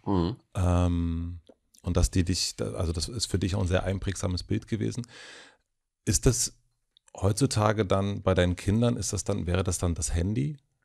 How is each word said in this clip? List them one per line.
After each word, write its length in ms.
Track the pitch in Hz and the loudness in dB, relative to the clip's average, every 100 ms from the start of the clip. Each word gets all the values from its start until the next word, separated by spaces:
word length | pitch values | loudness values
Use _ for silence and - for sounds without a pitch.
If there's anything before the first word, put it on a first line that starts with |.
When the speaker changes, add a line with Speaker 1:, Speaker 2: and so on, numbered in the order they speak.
| - | 0
Speaker 1:
Mhm. 300 | 95 85 117 _ | 2 2 -2 _
Speaker 2:
Ähm, 840 | - 87 87 90 87 85 82 85 85 - _ _ _ | -2 2 4 2 2 0 -2 -6 -10 -16 _ _ _
und 140 | - 85 | -2 2
dass 140 | - | 4
die 140 | 95 | 2
dich, 300 | 87 92 - - | 2 0 -4 -6
also 320 | 55 - 85 | -6 -4 -4
das 160 | 82 - | -2 -6
ist 180 | 117 - | -6 -4
für 120 | 92 | -2
dich 140 | 95 101 | 0 0
auch 40 | |
ein 60 | 90 | 0
sehr 160 | 92 | 0
einprägsames 580 | 95 98 - 92 98 90 | 0 -2 -4 -4 -4 -4
Bild 240 | - 104 - | -2 -4 -2
gewesen. 380 | 104 107 107 120 - - - - _ _ _ _ _ | -4 -2 -4 -10 -16 -20 -20 -20 _ _ _ _ _
Ist 220 | - 98 131 | -2 2 2
das 320 | 120 - - _ _ _ _ _ - | 2 -2 -8 _ _ _ _ _ -2
heutzutage 720 | 98 98 135 - 107 107 98 | 0 2 2 4 2 2 2
dann 360 | 98 98 101 | 2 0 0
bei 120 | 95 | 2
deinen 220 | 92 90 87 | 4 4 2
Kindern, 400 | - 107 120 110 | 0 2 2 0
ist 160 | 90 | -4
das 120 | 101 | -4
dann, 220 | - 101 87 | -2 -2 0
wäre 160 | 90 | 0
das 140 | 95 87 | 0 0
dann 160 | 90 | 0
das 180 | 82 - | 0 -2
Handy? 420 | 85 90 110 143 147 _ _ | 0 0 -2 -4 -6 _ _